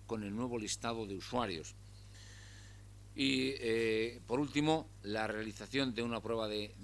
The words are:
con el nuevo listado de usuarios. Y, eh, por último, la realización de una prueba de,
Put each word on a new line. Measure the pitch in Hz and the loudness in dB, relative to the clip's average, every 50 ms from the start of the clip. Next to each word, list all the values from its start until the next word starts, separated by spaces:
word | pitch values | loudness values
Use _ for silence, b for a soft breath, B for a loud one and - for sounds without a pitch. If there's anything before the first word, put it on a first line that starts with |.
| - - | -6 -4
con | 113 110 104 | -2 -2 -2
el | 98 101 | -2 -2
nuevo | 113 123 123 120 113 | -2 0 0 0 -2
listado | 107 98 - - - 117 117 113 110 | -2 -2 -2 -2 -2 -2 0 0 -2
de | 98 98 | -2 -4
usuarios. | 92 - - - 127 117 101 87 80 73 - - - - B B B B B B B B B B B B B B B B B B B B B - - - - - | -6 -4 0 0 2 2 2 0 -4 -6 -8 -12 -14 -16 B B B B B B B B B B B B B B B B B B B B B -16 -16 -16 -12 0
Y, | - 135 135 135 127 131 135 139 - | 2 4 4 6 4 4 2 0 0
eh, | 120 113 113 113 113 113 110 110 113 117 123 123 - | 2 2 4 6 6 6 4 4 4 2 -2 -6 -2
por | - 117 135 | 0 2 2
último, | 147 135 - 147 151 156 160 160 151 - - - - | 2 4 4 4 6 6 6 6 4 -2 -10 -10 -4
la | 101 107 110 110 110 | -2 0 2 2 2
realización | 107 107 110 110 101 - 107 98 113 139 139 131 110 | 0 0 -2 -4 -4 -6 -8 -2 0 2 2 2 2
de | 117 | 0
una | 117 120 117 110 | 0 0 0 0
prueba | 107 110 117 113 110 107 | 0 0 0 2 2 0
de, | 107 107 104 104 101 98 | 0 0 -2 -4 -6 -10